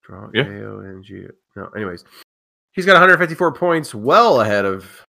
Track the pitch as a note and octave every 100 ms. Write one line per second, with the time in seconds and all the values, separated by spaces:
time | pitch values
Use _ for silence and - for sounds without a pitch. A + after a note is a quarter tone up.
0 | _ F#2+ G#2+ A2 B2 G2+ G#2 G#2 G2 F#2+
1 | F#2+ F#2+ F#2+ - _ - F#2 G#2 G#2 F2
2 | _ - - _ _ _ _ - F#3 F3+
3 | F#3 F3 E3+ E3 F3 - F3+ E3 D3+ G#2+
4 | A2+ F#3 A#3 C#3+ G#2+ G#2 G2 F#2+ - -
5 | _